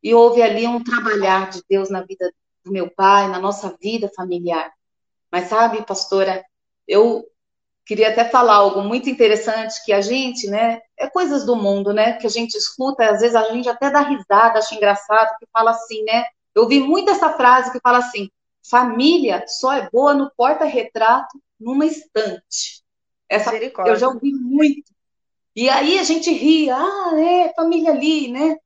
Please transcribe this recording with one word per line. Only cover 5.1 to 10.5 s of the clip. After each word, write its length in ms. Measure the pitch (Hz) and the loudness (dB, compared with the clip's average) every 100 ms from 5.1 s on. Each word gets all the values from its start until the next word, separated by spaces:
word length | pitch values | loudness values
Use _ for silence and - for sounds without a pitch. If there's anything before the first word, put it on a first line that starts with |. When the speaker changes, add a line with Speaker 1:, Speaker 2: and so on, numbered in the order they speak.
| _ _ | _ _
Speaker 1:
Mas 180 | 180 180 | -6 -2
sabe, 360 | 220 233 214 208 | 0 0 -2 -8
pastora, 580 | 190 - 196 190 190 - _ _ _ - | -8 -2 -2 0 -4 -10 _ _ _ -2
eu 340 | 196 233 220 - _ _ _ _ _ - | 2 2 0 -8 _ _ _ _ _ -8
queria 220 | 311 220 | 0 2
até 160 | 226 233 | 2 2
falar 260 | 254 240 | 4 6
algo 280 | 208 202 190 | 6 4 0
muito 260 | 202 247 269 | -4 -4 -6
interessante 760 | 262 226 214 226 220 220 - | 2 2 2 -2 -6 -8 -10
que 80 | - | -2
a 80 | 202 | 0
gente, 480 | 202 262 262 247 | 0 -4 -4 -6
né, 320 | 202 | -6